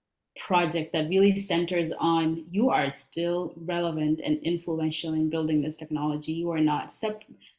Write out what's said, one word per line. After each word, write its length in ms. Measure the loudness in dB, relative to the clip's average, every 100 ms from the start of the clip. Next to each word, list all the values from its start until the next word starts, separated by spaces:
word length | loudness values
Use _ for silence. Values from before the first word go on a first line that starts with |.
| _ _ _ -12
project 560 | -2 0 2 -2 -2
that 140 | -2 2
really 280 | 4 6 4
centers 560 | 2 0 0 0 -2
on 520 | 0 2 2 2 0 -2
you 220 | 0 2
are 200 | 2 0
still 640 | -4 -6 -2 0 0 -4 -6
relevant 640 | -4 -2 0 0 0 0
and 180 | 0 0
influential 720 | 0 -2 -2 -2 -2 -2 -2
in 160 | 0 0
building 320 | 0 2 0
this 140 | 0 -6
technology. 560 | -6 -2 -2 -2 -4
You 180 | -4 -2
are 100 | 2
not 300 | 2 2 -4
sep-, 320 | -4 -4 -6 -12 -20 -20